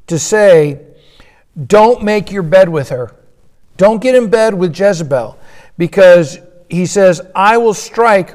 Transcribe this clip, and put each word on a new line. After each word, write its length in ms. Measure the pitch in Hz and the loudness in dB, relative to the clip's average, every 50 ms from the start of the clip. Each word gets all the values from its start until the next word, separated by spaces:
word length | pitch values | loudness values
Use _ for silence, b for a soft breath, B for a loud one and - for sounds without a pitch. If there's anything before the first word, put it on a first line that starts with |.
| b | b
to 140 | - 170 147 | -8 -8 -6
say, 600 | - - 214 214 208 196 175 160 147 147 139 - - - b b b b b b b b b b b b _ 170 131 | -4 -2 0 2 4 4 4 4 2 0 -4 -10 -16 -20 b b b b b b b b b b b b _ -14 -4
"Don't 380 | - 202 214 214 233 247 233 208 | 0 2 2 4 2 2 0 -2
make 280 | 208 214 208 - - | -4 -4 -4 -6 -6
your 120 | 190 196 175 | -8 -8 -2
bed 260 | 151 175 190 190 170 | 2 2 2 2 2
with 200 | 160 156 131 - | 0 -4 -6 -6
her." 260 | 143 123 120 - - _ _ _ _ _ _ _ _ _ _ _ _ | -8 -10 -10 -12 -16 _ _ _ _ _ _ _ _ _ _ _ _
Don't 220 | - 185 214 226 202 | 0 0 0 0 0
get 140 | 240 254 254 | 0 0 0
in 160 | 254 233 190 | 0 0 0
bed 240 | 220 220 220 220 208 | 0 0 0 -2 -2
with 240 | 175 180 175 143 | -2 -4 -6 -4
Jezebel, 640 | 180 196 202 190 165 165 131 143 123 113 - - b b b b b b b b | -2 -2 -2 -2 -2 -4 -4 -4 -6 -6 -8 -14 b b b b b b b b
because 640 | - 175 - - 196 190 180 175 175 160 - - - - - _ - _ - | -6 -6 -4 2 4 6 6 6 6 4 0 -8 -14 -20 -20 _ -20 _ -10
he 160 | 170 175 180 | -8 -6 -6
says, 340 | 160 - 202 190 185 170 - - - - | -4 0 0 2 2 0 -2 -8 -10 -4
"I 240 | 190 196 214 233 | -2 0 0 2
will 160 | 233 233 220 202 | 2 0 -2 -4
strike 560 | - - - - 226 233 226 208 190 170 - | -4 -10 -8 -4 -2 0 0 0 0 -2 -6